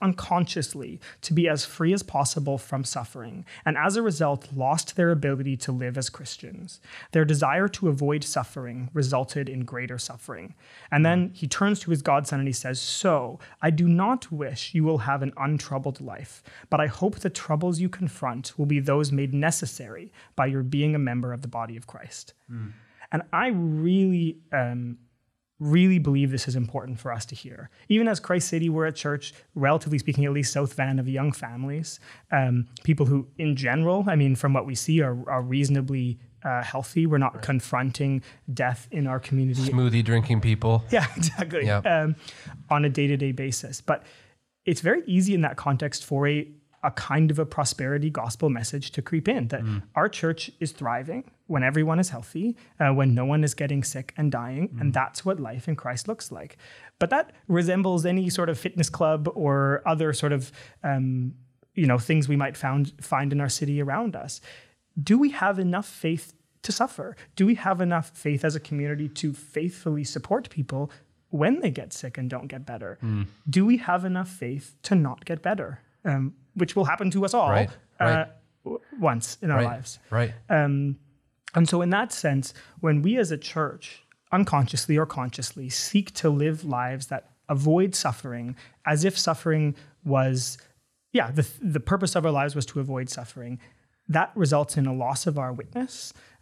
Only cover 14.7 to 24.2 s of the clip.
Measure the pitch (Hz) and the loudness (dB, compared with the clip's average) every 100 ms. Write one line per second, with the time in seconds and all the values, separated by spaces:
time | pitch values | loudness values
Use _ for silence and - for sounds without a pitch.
14.7 | 165 156 156 113 139 139 - 139 147 - | 0 2 2 0 0 -2 -4 -2 -2 -2
15.7 | 135 139 135 131 90 - - - - - | -6 -6 -8 -12 -14 -16 -20 -20 -20 -2
16.7 | 151 151 - 196 - 185 - - 151 180 | 0 0 0 -2 -2 -4 -6 -2 0 0
17.7 | 165 180 185 175 - 131 123 - - 143 | 0 -2 -2 -6 -4 -6 -6 -8 -4 0
18.7 | 147 139 143 143 139 139 139 156 - - | 2 2 2 2 0 0 0 0 0 -6
19.7 | - 113 85 - - - - 135 135 127 | -10 -14 -14 -16 -20 -10 -2 0 0 -2
20.7 | 143 151 151 131 123 123 123 117 120 113 | 0 2 2 0 -2 -4 -6 -8 -8 -8
21.7 | 113 - - 110 - - _ - 117 104 | -10 -16 -18 -18 -18 -20 _ -14 -10 -10
22.7 | - _ _ - 160 - 165 254 185 165 | -12 _ _ -6 -6 -2 0 2 2 0
23.7 | 156 170 190 190 180 | 0 2 4 4 2